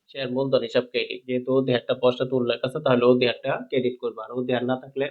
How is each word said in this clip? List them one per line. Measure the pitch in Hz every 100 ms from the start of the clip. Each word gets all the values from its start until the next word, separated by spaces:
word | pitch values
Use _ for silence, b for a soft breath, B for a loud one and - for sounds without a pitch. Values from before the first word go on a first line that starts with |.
| _
শেয়ার | 139 127 123
মূলধন | 139 131 117
হিসাব | 127 123
ক্রেডিট। | 120 113 - 127
যেহেতু | 127 123 131
অধিহারটা | 135 120 - 123
স্পষ্ট | 123 123 127 131
উল্লেখ | 120 117 127
আছে, | 151
তাহলে | 143 123 120
অধিহারটা | 127 120 - 135 143 123
ক্রেডিট | 135 123 123
করবো, | 120 110
আর | 110 123
অধিহার | 127 123 120
না | 127
থাকলে | 135 135 139